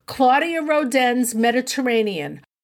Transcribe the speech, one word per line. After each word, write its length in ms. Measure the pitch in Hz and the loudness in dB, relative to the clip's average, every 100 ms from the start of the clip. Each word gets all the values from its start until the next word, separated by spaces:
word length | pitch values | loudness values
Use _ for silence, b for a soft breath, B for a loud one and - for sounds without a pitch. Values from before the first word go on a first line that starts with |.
| - | -14
Claudia 560 | - 254 269 330 330 | 2 4 4 2 -2
Roden's 720 | 311 302 285 262 247 240 240 | 0 0 0 0 2 0 -2
Mediterranean, 1080 | 226 233 240 254 - 254 233 208 175 147 147 - _ | 0 0 0 -2 -4 0 0 0 -4 -8 -12 -18 _